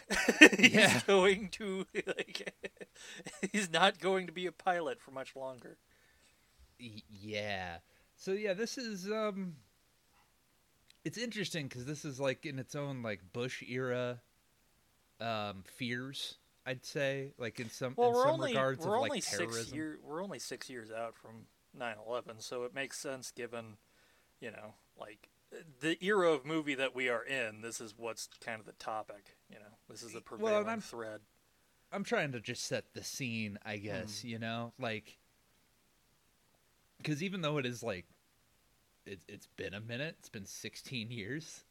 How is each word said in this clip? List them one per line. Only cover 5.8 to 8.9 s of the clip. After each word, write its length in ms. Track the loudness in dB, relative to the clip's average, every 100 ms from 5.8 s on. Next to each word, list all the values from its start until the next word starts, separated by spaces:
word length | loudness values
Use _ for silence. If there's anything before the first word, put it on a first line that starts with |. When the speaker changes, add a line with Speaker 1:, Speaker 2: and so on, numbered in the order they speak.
| _ _ _ _ _ _ _ _ -20 -16
Speaker 2:
Y-, 220 | -14 -14 -16
yeah. 680 | -14 -6 -2 -2 -2 -4 -8 -14 _ _ _
So, 160 | -4
yeah, 220 | 0 0
this 240 | 0 0 -2
is, 320 | -4